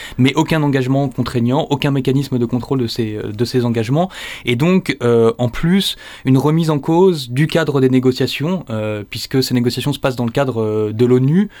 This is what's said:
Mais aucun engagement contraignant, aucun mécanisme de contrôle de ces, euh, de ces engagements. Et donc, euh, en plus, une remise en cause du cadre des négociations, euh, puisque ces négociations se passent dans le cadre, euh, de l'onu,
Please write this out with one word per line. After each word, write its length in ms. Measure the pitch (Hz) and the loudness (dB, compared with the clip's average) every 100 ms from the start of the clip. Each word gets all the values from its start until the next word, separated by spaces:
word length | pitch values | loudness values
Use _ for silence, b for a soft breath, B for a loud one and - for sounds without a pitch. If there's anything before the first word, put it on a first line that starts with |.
| B B | B B
Mais 160 | 131 | 2
aucun 300 | 147 156 160 | 2 0 0
engagement 460 | 147 135 127 135 143 | 2 0 0 0 -2
contraignant, 580 | 131 120 123 117 139 - | -4 -4 -2 0 0 0
aucun 220 | 139 147 | -2 0
mécanisme 480 | 139 131 135 139 127 | 0 0 0 0 -2
de 60 | 117 | -2
contrôle 340 | 123 113 135 | -2 -2 -2
de 80 | 113 | -2
ces, 280 | - 110 107 | -4 -6 -6
euh, 160 | 107 | -6
de 140 | 104 120 | -4 -2
ces 200 | 131 120 | 0 0
engagements. 440 | 117 110 147 185 B B B - | 0 0 0 -2 B B B -2
Et 100 | 120 | 0
donc, 420 | 165 185 - 131 | 2 2 0 -2
euh, 300 | 120 117 113 - | 2 4 4 2
en 100 | 123 | -2
plus, 460 | - 165 196 185 - B B 131 | -2 0 2 0 -6 B B 0
une 120 | 131 | 2
remise 320 | 143 160 160 | 4 2 0
en 100 | 147 | -2
cause 500 | 151 165 190 165 123 | 0 4 4 2 -2
du 180 | 127 156 | -2 0
cadre 340 | 165 151 139 | 0 0 2
des 80 | 131 | 4
négociations, 760 | 127 127 127 127 - 147 185 - | 4 2 0 -2 -2 -4 -4 -6
euh, 340 | 110 107 107 104 | -6 -6 -6 -8
puisque 360 | 117 - 131 | -12 -4 -2
ces 100 | 127 | 0
négociations 400 | 127 117 127 139 | 0 0 -2 -4
se 60 | 139 | -2
passent 160 | 139 123 | -4 -2
dans 100 | 117 | -2
le 60 | |
cadre, 300 | 143 135 113 | -2 -2 -2
euh, 300 | 107 107 107 | -2 -2 -2
de 140 | 110 123 | 2 4
l'onu, 440 | 127 131 170 214 B | 4 4 2 0 B